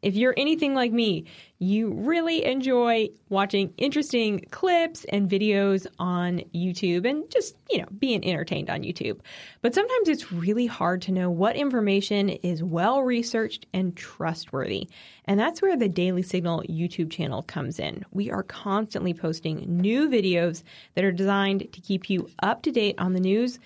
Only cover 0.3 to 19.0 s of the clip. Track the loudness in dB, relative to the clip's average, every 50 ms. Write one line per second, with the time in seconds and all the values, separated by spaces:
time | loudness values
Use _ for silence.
0.3 | 2 2 2 2 2 2 2 0 2 2 2 2 2 2 2 2 0 -2 -4 -10
1.3 | -18 -20 -20 -20 _ -4 -2 0 2 2 0 0 -2 -2 0 0 0 2 2 0
2.3 | 0 0 0 0 0 0 0 2 2 4 4 4 4 2 2 -2 -4 _ _ -2
3.3 | 0 0 0 2 2 0 0 0 -2 -2 -2 0 0 0 -2 0 0 0 2 2
4.3 | 0 -2 -4 -8 -8 -2 2 4 4 4 4 2 -4 -8 -8 -2 0 0 2 2
5.3 | 2 2 2 4 4 4 4 4 2 0 -2 -6 -10 -6 -4 -2 0 0 0 0
6.3 | -2 -2 -4 -4 -6 -2 -2 -2 -2 0 0 0 0 2 2 0 0 -2 -4 -2
7.3 | -2 -2 -2 -2 -8 _ _ -4 -4 -4 -4 -6 -6 -2 0 0 0 0 0 0
8.3 | -2 -2 -2 -4 -4 -6 -4 -4 -6 -6 -4 -6 -6 -6 -4 -6 -6 -8 -10 -20
9.3 | -20 -18 -20 -20 -12 _ -2 0 2 2 2 2 2 2 2 2 2 0 -2 -6
10.3 | -6 -4 0 0 0 0 0 -2 -2 -2 0 0 0 0 -2 -2 0 0 0 0
11.3 | 0 2 2 2 2 0 -2 0 0 0 2 2 2 2 2 0 0 2 2 0
12.3 | 0 -2 -2 -2 -2 -2 -2 -2 0 2 2 2 2 2 2 2 2 0 0 0
13.3 | -2 -2 -2 -2 -6 -10 -14 _ -4 -2 -2 -2 -4 -6 -12 -16 -10 -6 -4 -4
14.3 | -4 -6 -8 -8 -6 -4 -4 -4 -4 -6 -6 -10 -14 -20 -20 -20 -20 -12 -2 0
15.3 | 2 2 2 2 0 2 2 2 4 4 2 0 2 2 0 2 2 0 -2 -2
16.3 | -2 -2 0 0 -2 -2 -2 -4 -4 -2 -2 -4 -2 -2 -4 -4 -2 -4 -4 -4
17.3 | -4 -6 -8 -8 -8 -6 -6 -6 -6 -6 -6 -6 -6 -8 -12 -8 -6 -4 -4 -2
18.3 | -4 -4 -6 -6 -10 -10 -4 -2 -2 -2 -2 -2 -4 -4